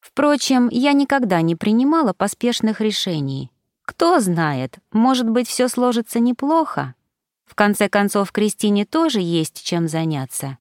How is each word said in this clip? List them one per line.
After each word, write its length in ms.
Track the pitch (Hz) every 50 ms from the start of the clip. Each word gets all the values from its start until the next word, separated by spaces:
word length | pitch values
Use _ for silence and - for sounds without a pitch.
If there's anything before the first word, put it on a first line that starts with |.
Впрочем, 680 | _ - _ - 277 294 294 285 - - 269 254 240 240
я 220 | - 247 254 285
никогда 500 | 285 277 285 269 277 269 254 202 185 170
не 120 | 165 165 170
принимала 580 | 160 - 208 214 233 262 277 320 330 311 220
поспешных 680 | 180 _ - 208 - _ - 240 240 - - 220 214 -
решений. 720 | 220 214 208 - - 196 170 151 143 135 135 135 135 127 _ _ _ _ _ _
Кто 380 | _ - - _ 339 339 370 330
знает, 580 | 220 190 175 165 165 151 143 127 127 131 - - _ _
может 360 | - 214 233 254 262 247 254 226
быть, 200 | 220 240 247 -
всё 200 | - - 247 254
сложится 520 | - - 247 247 240 240 226 - - 240
неплохо. 760 | 233 247 247 - 269 285 320 330 320 - - - 139 131 127 _ _ _ _ _ _ _ _ _ _
В 100 | _ -
конце 340 | - 208 208 208 - 208 196
концов, 440 | - 202 202 202 - 208 202 180
Кристине 520 | _ - 208 214 - - - 208 208 202 208
тоже 360 | - - 311 330 320 247 214
есть 420 | 180 170 170 165 160 - _ -
чем 260 | - - 175 170 170 160
заняться. 680 | 151 160 165 160 156 139 131 127 - - - 135 135 _